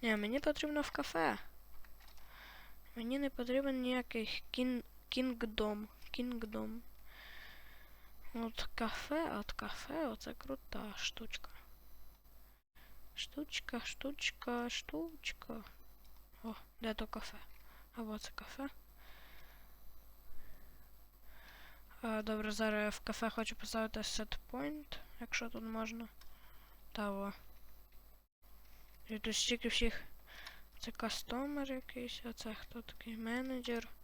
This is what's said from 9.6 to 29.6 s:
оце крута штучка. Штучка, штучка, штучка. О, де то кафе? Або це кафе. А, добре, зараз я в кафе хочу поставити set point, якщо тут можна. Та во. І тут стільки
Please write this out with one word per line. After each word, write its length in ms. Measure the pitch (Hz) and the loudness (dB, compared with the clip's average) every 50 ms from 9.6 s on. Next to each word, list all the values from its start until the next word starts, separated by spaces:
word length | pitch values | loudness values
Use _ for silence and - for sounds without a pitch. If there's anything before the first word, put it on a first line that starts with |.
| - 208 - - - - 285 320 320 262 | 0 -2 -2 -2 -2 -2 0 2 2 2
оце 260 | 220 - - - - | 0 -2 -4 -6 -6
крута 600 | - - - - 269 - - - 202 202 214 196 | -6 -2 -2 -2 -4 -2 -2 -2 -2 0 -2 -2
штучка. 540 | - - - - - 233 226 - - - - - - - - - - - - - - - - - - - - - - - - - - _ _ _ - - - - - - - - | 0 0 0 0 0 -4 -2 -2 -2 -4 -4 -8 -10 -12 -12 -14 -14 -12 -10 -8 -8 -8 -8 -10 -14 -16 -16 -16 -14 -16 -16 -18 -20 _ _ _ -18 -14 -12 -10 -8 -8 -8 -4
Штучка, 680 | - - - - - 302 - - - - - - 240 | -4 -4 -4 -2 -4 -4 0 0 0 0 2 -2 0
штучка, 920 | - - - - - 269 285 - - - - - - - 240 240 240 240 | 0 -2 -4 0 0 0 0 4 2 2 2 2 0 2 2 2 2 2
штучка. 920 | - - - - - 302 330 339 320 294 - - - - - - 233 226 202 - - - - - - - - - - - - - - - - | 0 0 0 0 0 0 0 0 -2 -4 -2 -2 -2 -2 -4 -4 -4 -4 -4 -8 -10 -12 -12 -12 -12 -12 -12 -12 -12 -12 -12 -14 -14 -6 -4
О, 120 | 226 220 - - - - - | -4 -4 -4 -8 -14 -8 -2
де 140 | - 226 214 | 0 2 2
то 120 | - 220 | 2 0
кафе? 320 | 214 - 226 - - - 233 - - - - - - - - - - - | 0 0 -2 -2 -4 -6 -6 -8 -8 -10 -10 -10 -12 -12 -14 -16 -10 -4
Або 220 | - 233 214 214 214 | -4 -2 -2 -2 -2
це 120 | - - - | -4 -4 -6
кафе. 340 | - - - - - 269 285 - - - - - - - - - - - - - - - - - - - - - - - - - - - - - - - - - - - - - - - - - - - - - - - - - - - - - - - - - - - - - - - - - - - | -6 -8 -8 -4 -2 -2 -2 -2 -4 -12 -14 -14 -14 -12 -12 -12 -12 -12 -12 -10 -10 -10 -10 -12 -12 -12 -12 -12 -8 -8 -8 -8 -8 -8 -10 -12 -12 -4 0 2 2 2 2 -2 -6 -6 -12 -12 -12 -12 -12 -12 -14 -14 -16 -16 -14 -12 -10 -10 -10 -10 -12 -12 -12 -12 -12 -12 -14 -14 -14 -12 -2 2
А, 160 | 233 220 214 214 | 4 4 4 4
добре, 300 | 220 214 214 214 214 208 | 4 4 4 4 2 4
зараз 300 | 208 220 214 214 208 208 | 6 6 6 8 6 6
я 60 | 208 | 4
в 120 | 208 - | 2 2
кафе 300 | - - 214 - - 220 | 0 0 2 4 4 2
хочу 260 | - - 220 - 226 | 4 4 2 2 0
поставити 440 | - - 220 - 226 220 220 - 220 | -2 -2 0 2 2 2 4 2 0
set 380 | 208 - - - 214 214 - - - - - | 0 2 2 2 2 2 2 0 0 -2 -2
point, 460 | 247 277 294 302 302 294 - - - - - - - | 0 0 0 0 -2 -4 -4 -4 -6 -6 -6 -6 -6
якщо 280 | 240 - - - 240 233 | -4 0 2 2 2 2
тут 140 | - 233 226 | 0 0 -2
можна. 460 | 220 220 220 220 226 226 226 233 220 - - - - - - - - - - - - - - - - - | 0 0 0 0 0 0 -4 -4 -6 -8 -8 -8 -8 -8 -8 -12 -12 -12 -12 -14 -14 -16 -14 -14 -4 0
Та 180 | - 208 208 | 2 2 2
во. 220 | 196 196 202 202 202 - - - - - - - - - - - - - - - - - - _ _ _ - - - - - - - - - - - - - - | 2 2 0 0 -2 -4 -8 -12 -12 -10 -10 -10 -10 -12 -12 -14 -14 -14 -14 -14 -18 -18 -20 _ _ _ -18 -16 -14 -14 -12 -14 -12 -14 -14 -14 -14 -12 -6 -4
І 100 | 220 214 | -4 0
тут 180 | - 226 214 | 2 2 4
стільки 320 | - - - 247 233 | 6 6 6 6 6